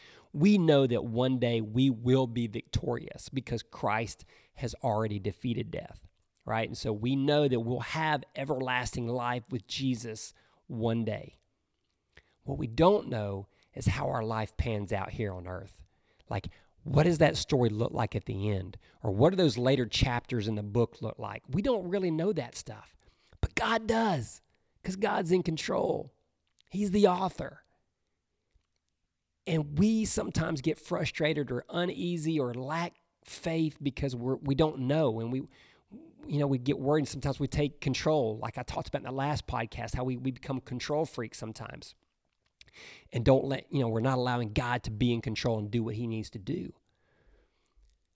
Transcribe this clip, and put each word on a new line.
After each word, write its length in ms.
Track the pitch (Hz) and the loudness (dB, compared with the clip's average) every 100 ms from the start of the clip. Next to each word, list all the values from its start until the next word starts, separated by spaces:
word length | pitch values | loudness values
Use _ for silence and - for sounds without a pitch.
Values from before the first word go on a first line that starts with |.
| - - _ | -20 -20 _
we 240 | 143 180 208 | 4 6 8
know 300 | 165 143 135 | 8 8 6
that 180 | 117 120 | 2 0
one 320 | 113 127 131 | 0 2 2
day 220 | 120 117 | 2 2
we 280 | 107 110 135 | 0 2 4
will 380 | 113 120 131 131 | 4 4 4 4
be 200 | 117 117 | 0 -4
victorious 800 | 110 - - - 120 - - - | -4 -6 -4 -2 -6 -8 -14 -8
because 340 | 135 - 117 | -8 -6 -8
Christ 640 | - - - 107 113 - - - _ - | -8 -6 -2 0 -2 -8 -18 -20 _ -10
has 200 | 120 - | -10 -4
already 360 | 127 107 110 101 | -2 0 0 -2
defeated 520 | 101 - 127 120 113 | -4 -4 -4 -4 -4
death, 360 | - - - - _ _ _ - | -8 -10 -16 -20 _ _ _ -6
right? 220 | 113 113 | -4 -4
And 100 | - | -4
so 140 | 131 | -4
we 240 | 104 120 139 | -2 0 2
know 320 | 139 147 147 | 4 4 4
that 120 | 123 | 2
we'll 200 | 113 123 | 0 -4
have 440 | 120 160 156 151 - - | -4 -2 0 0 -4 -8
everlasting 720 | 139 135 131 123 120 - 117 | -4 -2 0 -2 -2 -4 -4
life 360 | 123 120 123 113 | -2 -2 -4 -4
with 180 | 123 - | -8 -6
Jesus 680 | - 135 120 117 110 - - _ _ - | -2 -2 -2 -4 -10 -12 -16 _ _ -12
one 400 | 117 113 113 107 | -4 0 0 -2
day. 320 | 104 - - _ _ _ _ _ _ _ _ _ _ | -6 -10 -18 _ _ _ _ _ _ _ _ _ _
What 140 | - 139 | -10 -6
we 100 | 120 | -4
don't 400 | 113 175 208 - | 4 6 6 2
know 400 | 117 101 98 101 _ _ | -4 -2 -6 -8 _ _
is 120 | - - | -2 0
how 240 | 131 139 | 0 0
our 140 | 120 | -2
life 340 | 110 113 107 - | -2 -2 -4 -4
pans 340 | - 107 98 | -4 -4 -2
out 200 | 101 98 | -4 -4
here 200 | - 107 | -4 -4
on 160 | 90 87 | -6 -8
earth. 360 | 90 101 - - _ _ _ - | -10 -12 -18 -20 _ _ _ -8
Like, 200 | 107 - - _ _ | -8 -8 -14 _ _
what 200 | - 139 | 0 4
does 160 | 160 160 | 4 6
that 180 | 156 160 | 4 4
story 320 | - 135 120 | 2 4 4
look 220 | 107 120 | 2 -2
like 240 | - 113 104 | 0 -2 -2
at 100 | - | -6
the 240 | 98 104 | -4 -2
end? 280 | 98 95 - - _ | -2 -4 -12 -20 _
Or 80 | - | -4
what 180 | 98 147 | 4 4
do 60 | 190 | 6
those 220 | 170 110 | 4 4
later 280 | 123 135 117 | 4 4 2
chapters 640 | - - 120 - 123 104 | 2 2 2 -2 -2 0
in 80 | 107 | -2
the 80 | |
book 380 | 104 107 117 - | 0 2 0 0
look 180 | 113 - | -8 -8
like? 240 | 107 107 - | -10 -10 -4
We 140 | 135 | -2
don't 260 | 277 233 180 | 2 0 0
really 220 | 196 185 | 0 0
know 240 | 156 180 | 2 0
that 220 | 170 123 - | 0 -4 -10
stuff, 400 | - 107 - _ _ _ _ - | -12 -14 -18 _ _ _ _ -4
but 120 | - - | -4 -2
God 300 | 220 226 220 | 0 0 2
does, 540 | 226 220 165 107 - _ _ _ _ | 2 2 0 -2 -10 _ _ _ _
'cause 120 | - 190 | -8 -2
God's 360 | 202 175 170 | 0 0 2
in 120 | 185 | 2
control. 680 | 175 160 - - - - - - _ _ _ _ _ | 2 -2 -2 0 0 -2 -6 -16 _ _ _ _ _
He's 220 | 185 208 | -4 0
the 160 | 196 202 | 6 6
author. 560 | 180 185 - 143 - _ _ _ _ _ _ _ _ _ _ _ _ _ _ _ _ _ _ - | 6 -2 -4 -8 -10 _ _ _ _ _ _ _ _ _ _ _ _ _ _ _ _ _ _ -2
And 320 | 160 147 147 | -2 0 2
we 280 | 208 220 220 | 4 4 2
sometimes 560 | - - - 160 160 | -2 -2 -2 0 0
get 180 | 147 151 | -2 -4
frustrated 720 | - 180 147 - 151 156 127 | -4 -2 -2 0 0 2 -2
or 140 | 123 - | -4 -4
uneasy 680 | 165 175 - 175 175 156 160 | -2 -2 -2 -2 -2 0 0
or 140 | 127 | 0
lack 420 | 120 131 160 175 - _ _ - | -2 -4 -2 -4 -6 _ _ -12
faith 520 | - 175 165 160 - | -8 -2 0 0 0
because 340 | 139 131 139 123 | -4 -2 -2 -2
we're, 200 | 120 131 | -2 -2
we 180 | 143 135 | 0 4
don't 240 | 156 147 | 4 2
know. 400 | 127 147 147 113 | 2 4 4 2
And 120 | 113 | -2
we, 80 | 131 - - - _ _ - - - - | -4 -6 -14 -20 _ _ -20 -20 -18 -4
you 140 | 147 | 0
know, 80 | 143 | 2
we 100 | 135 | 2
get 220 | 123 - | 2 0
worried, 220 | 131 151 | 2 2
and 60 | 139 | 2
sometimes 300 | 139 135 131 | -2 -4 -2
we 80 | 139 | -2
take 340 | - 147 - | 0 0 -2
control, 560 | - 127 156 156 117 110 | -2 0 2 2 2 -2
like 200 | 113 117 | -6 -8
I 60 | |
talked 240 | 123 - - | -8 -8 -6
about 140 | 135 | -6
in 40 | 127 | -4
the 60 | |
last 360 | 131 139 147 - | -2 0 -2 -2
podcast, 480 | 123 117 - 110 123 | -4 -4 -6 -6 -2
how 100 | 127 | -2
we, 120 | 123 | -2
we 140 | 131 | -4
become 300 | 127 - 135 | -6 -6 -6
control 440 | - 123 - 151 160 | -6 -8 -2 -2 -2
freaks 320 | - 113 - | -4 -8 -8
sometimes. 580 | 113 110 113 - - - _ _ _ _ _ _ - - - - - | -10 -10 -12 -14 -16 -20 _ _ _ _ _ _ -20 -20 -20 -20 -8
And 140 | 123 117 | 0 6
don't 200 | 135 135 | 6 4
let, 200 | 131 - | -2 -2
you 80 | 143 | 0
know, 80 | 117 | 2
we're 140 | 113 | 2
not 180 | 120 131 | 2 2
allowing 340 | 123 120 117 | 0 0 -2
God 300 | 104 120 123 | -2 0 -2
to 80 | - | -4
be 200 | 107 123 | 0 2
in 100 | 117 | 2
control 360 | 113 107 127 110 | -2 -2 0 0
and 140 | 104 | 0
do 120 | 117 | -2
what 120 | 113 107 | -2 -4
he 100 | 117 | -4
needs 240 | 110 107 | -4 -6
to 80 | 113 | -10
do. 340 | 101 156 180 - _ _ _ _ _ _ _ _ _ _ _ _ _ | -8 -6 -8 -12 _ _ _ _ _ _ _ _ _ _ _ _ _